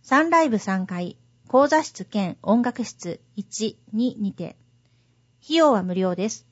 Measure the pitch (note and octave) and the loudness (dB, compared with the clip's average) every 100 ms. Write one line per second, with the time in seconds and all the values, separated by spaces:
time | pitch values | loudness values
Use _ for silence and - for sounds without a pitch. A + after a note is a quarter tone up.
0 | - C4 D#4+ E4 D#4 G#3+ G3+ F#3+ F#3 F3+ | 2 2 4 4 4 0 -2 -4 -4 -8
1 | F3 - _ _ _ B3+ C#4+ D#4 D#4 - | -8 -12 _ _ _ 2 4 2 0 -12
2 | F#3+ G#3 F#3 - - A3+ A#3+ A#3+ G#3+ - | -6 -4 -4 -6 0 2 2 -4 -10 -10
3 | F3 E3+ _ - G3 - G#3+ - _ G#3+ | -12 -12 _ -14 -12 -6 -6 -8 _ -2
4 | B3 - G3 - E3+ - _ _ _ _ | -2 -2 -8 -6 -12 -14 _ _ _ _
5 | _ _ _ _ - D#4+ D4+ A3 F3+ F3+ | _ _ _ _ -2 4 4 4 0 -2
6 | F#3+ F3+ G#3+ - _ | -2 -2 -4 -6 _